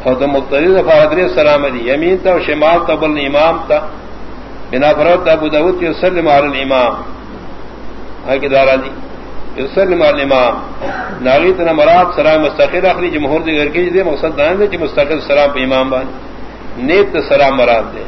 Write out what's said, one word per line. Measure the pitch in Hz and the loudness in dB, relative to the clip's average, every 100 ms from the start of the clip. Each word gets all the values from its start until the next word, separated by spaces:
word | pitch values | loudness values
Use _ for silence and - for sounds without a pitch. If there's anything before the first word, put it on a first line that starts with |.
اور | 127 | 0
دا | 127 139 | 0 0
مقتدی | 139 135 143 170 | 0 0 0 4
دا | 190 160 | 2 4
فارد | 156 156 | 4 4
رے | 160 180 | 2 0
سلام | - 151 147 143 | 2 4 4 0
دی، | 123 117 | -4 -4
یمین | 139 170 185 | -2 0 0
تا | 185 | 2
و | 175 | 0
شمال | 143 151 151 170 175 | 0 0 2 2 2
تا | 151 | -2
بل | 151 151 139 | 0 -2 0
امام | 143 160 165 - | 2 2 0 0
تا، | 151 156 - - - - - - - - | -2 -2 -10 -14 -12 -12 -12 -14 -12 -6
بنا | 123 147 | 0 2
فرد | 147 160 180 175 | 4 4 2 2
ابو | 160 156 | 0 2
داود | 151 165 180 | 0 0 0
کی | 170 | -2
"یسلم | 147 180 180 160 | 0 -2 0 2
علی | 143 147 | 2 2
الامام"، | 135 135 131 120 76 - - - - - - - - - - - - - | -2 -2 0 0 -2 -10 -12 -14 -14 -12 -12 -12 -12 -12 -10 -12 -10 -4
آگے | 135 139 | -2 2
دارا | 135 135 135 | 4 4 2
دی، | 131 - - - - - - - | -2 -10 -12 -12 -10 -6 -6 -6
"یسلم | 135 - 190 175 | -4 0 0 2
علی | 151 143 | 2 2
الامام"، | 139 131 123 110 - - - - - - | 2 2 2 0 -8 -8 -8 -8 -8 -4
ناغی | 127 139 175 185 | 2 2 4 0
تنا | 165 | 0
مراد | 156 151 175 180 - | 2 4 6 4 2
سلام | 151 156 | 2 2
مستقل | 151 - - 180 180 | 0 2 0 2 0
اخری، | 165 175 | 0 -2
جمہور | 151 143 156 | -2 -2 -2
ذکر | 165 151 147 | -2 -2 -2
کی | 170 180 | -2 0
دے، | 175 | 0
مقصد | 180 143 160 147 | 0 -2 -4 0
دائم | 147 190 | 0 2
دے | 208 | 0
کہ | 175 | -2
مستقل | 151 - 143 156 - | -4 0 0 -2 0
سلام | 143 143 | 2 2
پہ | 135 | 2
امام | 131 131 135 | 0 0 0
بان، | 131 131 - - - - - - - | -2 -4 -10 -14 -14 -14 -12 -12 -6
نیت | 131 180 202 | 0 2 2
تا | 160 | 0
سلام | 143 139 139 135 | 0 2 4 2
مراد | 120 117 107 | 2 2 -2
دے۔ | 107 | -10